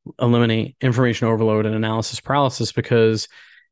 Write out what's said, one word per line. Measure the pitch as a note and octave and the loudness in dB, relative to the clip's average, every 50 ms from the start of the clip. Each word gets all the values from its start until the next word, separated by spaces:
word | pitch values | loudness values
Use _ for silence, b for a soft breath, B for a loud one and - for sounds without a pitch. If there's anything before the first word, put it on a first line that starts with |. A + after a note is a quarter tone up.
| _ - - - | _ -20 -8 -2
eliminate | B2+ A#2+ A#2+ A#2+ A#2+ A2+ A2+ A2+ A2 C3+ - _ | 0 2 4 4 2 2 0 -2 -4 -6 -8 _
information | - C3 A#2 B2 C3 A#2+ A2+ - B2 A2+ | -2 0 0 2 0 0 0 0 0 0
overload | A2+ G#2+ A2+ A2 G#2+ G#2+ G#2+ | 0 0 0 0 0 0 0
and | G#2+ A2 | -2 -2
analysis | A2 A2 A2 A2 A2+ A2 - - - | -2 -2 -2 -2 -4 -4 -6 -10 -12
paralysis, | - - C3+ C#3+ C#3+ B2+ - - A#2+ - - | -6 -2 0 0 0 0 -2 -4 -6 -4 -4
because | - - - B2 A#2 A2+ A2 A2 G#2+ - B B B B B B B B B | -6 -2 0 2 4 4 4 2 0 -4 B B B B B B B B B